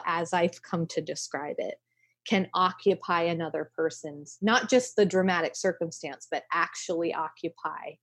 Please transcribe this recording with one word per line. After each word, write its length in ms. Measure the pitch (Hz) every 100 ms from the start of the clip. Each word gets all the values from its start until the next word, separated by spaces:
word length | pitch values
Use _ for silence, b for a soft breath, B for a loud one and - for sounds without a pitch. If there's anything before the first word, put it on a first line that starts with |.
| -
as 260 | 170 170
I've 300 | 180 175 -
come 240 | - 170 165
to 160 | -
describe 540 | 156 - - 139 147 -
it, 160 | 92 - _ _ _ _ -
can 220 | 190 190
occupy 680 | - 185 - 196 185 - 170
another 480 | 170 165 165 156 156 -
person's, 600 | 160 - 151 147 147 -
not 300 | 208 240 214
just 260 | 254 247 -
the 80 |
dramatic 500 | 196 185 185 175 165
circumstance, 720 | - 190 170 165 - 151 135 -
but 140 | 151 -
actually 600 | 165 160 - - 170 170
occupy 840 | - 160 - 170 - 156 - - 160